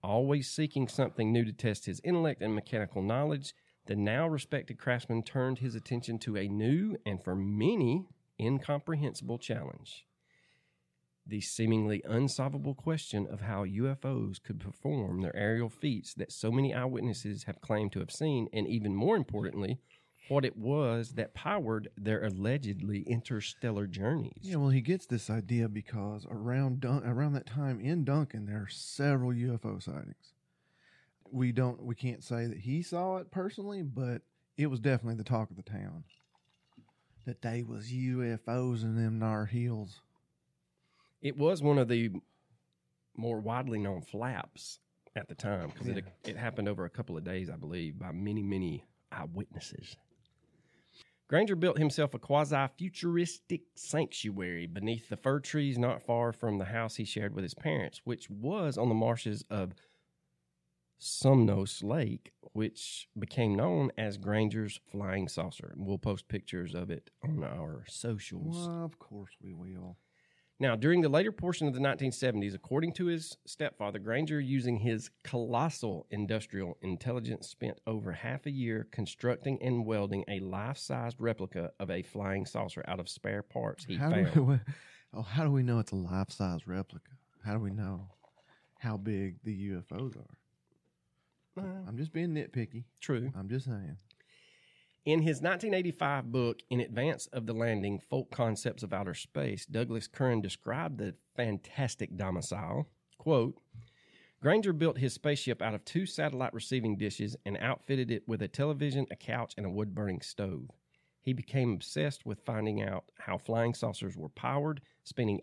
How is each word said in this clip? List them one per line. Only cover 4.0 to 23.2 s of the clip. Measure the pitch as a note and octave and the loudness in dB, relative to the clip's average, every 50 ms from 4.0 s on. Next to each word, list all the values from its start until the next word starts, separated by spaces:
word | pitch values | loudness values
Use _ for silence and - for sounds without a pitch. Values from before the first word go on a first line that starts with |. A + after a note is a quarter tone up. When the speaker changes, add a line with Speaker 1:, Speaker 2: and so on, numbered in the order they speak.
| G2+ G#2 A2 C3 E3 | 2 2 4 2 2
Speaker 1:
respected | E3 D#3 C#3+ - - - C3+ - - A#2+ - | 2 0 -2 -2 -2 -4 -4 -4 -6 -12 -4
craftsman | - B2+ B2 A#2+ - - A#2 A2+ | 0 2 2 2 2 0 0 0
turned | A2+ - - C3+ B2+ C3 C3 - | 0 0 0 0 2 2 0 0
his | B2+ C3 A2+ | -2 -4 -4
attention | A2+ - - B2+ A#2+ A#2+ - A#2 A2 | -6 -4 -2 -2 -2 -2 -2 -4 -2
to | - B2 G#2 G2+ | -2 -2 0 0
a | G2 G2+ | 0 0
new | G2+ G#2 A2 A#2 C#3 E3+ G3+ G#3+ G3+ - _ | 0 2 4 4 4 4 4 0 -2 -2 _
and | G#2+ G2+ F2+ | -4 -4 -4
for | - F2+ F#2 | -2 -2 0
many | G2 F#2+ G2+ G#2 G#2 A2+ E3 A#3+ - C3 A#2 B2+ F3+ F#3+ - - _ _ _ _ - | 0 2 0 2 4 4 4 6 6 4 4 4 2 0 -4 -16 _ _ _ _ -2
incomprehensible | A2 A#2 C#3 C3+ - - D3 C#3+ - - E3 D3 D3 B2+ - - - F#2 A#2 | 0 2 2 2 2 0 -2 -2 0 -2 0 0 0 -2 -2 -4 -6 -6 -6
challenge. | A#2+ - - A2 D2+ D2 C2+ - - - - - - _ _ _ _ _ _ _ _ _ _ _ _ _ _ _ _ _ _ _ _ _ _ _ _ _ | -6 -2 -4 -4 -4 -4 -6 -10 -12 -16 -18 -18 -18 _ _ _ _ _ _ _ _ _ _ _ _ _ _ _ _ _ _ _ _ _ _ _ _ _
The | - G#2+ G#2 | -6 -6 -6
seemingly | - - - - A2+ A2 A2+ A2 G#2+ G#2+ G#2+ F#2+ - | -4 -6 -2 2 4 4 4 4 4 2 0 -2 -2
unsolvable | - A2 A#2 C3+ C3+ - - C3 C3+ C#3+ C#3+ C#3 C#3+ C3+ | 0 2 2 4 2 2 0 -2 -2 -2 -2 -2 -4 -4
question | C3+ - E3 D#3+ D#3 - - - G#2 G2 - | -2 -2 -2 -2 -2 -2 -2 -2 -2 -2 -2
of | - G2 | -4 -4
how | G2 A2 G#2+ F#2+ G2+ | -4 -2 -2 -2 -2
U | F#2 G2 G#2 A#2+ C3+ | -2 0 0 0 0
F | C#3 C3+ - | 0 -2 -2
Os | C3+ C3+ A#2+ G#2+ G2+ F#2+ - | -2 0 0 0 -2 -4 -6
could | _ - - - | _ -8 -8 -6
perform | F#2+ F#2+ - - - C#3 D3+ C3+ G#2 F#2 F2+ F#2 | -6 -10 -12 -6 -4 -2 0 0 0 0 0 0
their | F#2+ E2+ - | -2 -2 0
aerial | - G#2 G#2 A2+ A#2 A#2+ A2+ | 0 2 2 2 2 0 -2
feats | - - - D3 B2 G2+ - - - | -4 -2 0 0 0 0 -4 -8 -6
that | - - - | -6 -6 -6
so | - - - A2 | -6 -2 0 2
many | A#2 C3 C#3 C3+ G#2 | 4 4 4 4 2
eyewitnesses | B2 B2+ C3 B2+ A2+ G#2+ B2 G#2+ - - G#2 G2+ G2+ - | 0 0 0 -2 0 0 -2 -2 -2 -4 -6 -6 -4 -6
have | - - - | -8 -8 -8
claimed | - - A2 G#2 G#2+ G2 | -2 0 0 2 2 0
to | - G2 | -2 -2
have | F#2 D#2+ | -4 -4
seen, | - - D#3 D#3 C#3+ B2 A2+ - - | -4 -2 0 2 2 2 0 0 0
and | A2 G#2+ | -2 0
even | - A2+ A#2 G#2 G#2+ F#2+ | 2 0 0 2 2 2
more | G2 A2+ C#3 A3+ | 4 4 4 4
importantly, | G3+ C3+ - A2 G#2 - F#2 - G2+ G2 F#2 B2 C3 _ _ _ _ _ _ _ _ - - | 4 2 0 -2 -2 -2 -2 -2 -2 -2 -2 -2 -4 _ _ _ _ _ _ _ _ -4 2
what | C3+ C#3+ C3 | 2 4 4
it | B2 - | 2 -2
was | G#2+ G#2+ A#2 C#3 D3+ D3 A#2+ A2+ A#2 A#2 A#2+ B2+ | -2 0 2 2 4 4 2 2 0 -2 -2 -2
that | A#2 A2 - _ | -4 -4 -4 _
powered | - - E3+ G3+ G#3 D3 A2 A2+ A2 G#2+ - _ | -6 -2 0 0 0 0 0 0 -2 -2 -6 _
their | - G2+ A2 A2 G#2 | -4 0 0 2 2
allegedly | - G#2+ F#2+ F#2 G2 A2+ C3 D3 C3+ G#2 G2+ F2+ E2 G2+ G#2 G2+ | 2 0 0 0 2 2 2 2 0 -2 -4 -2 -2 -2 -2 -2
interstellar | - - A#2 A#2 | 0 0 0 0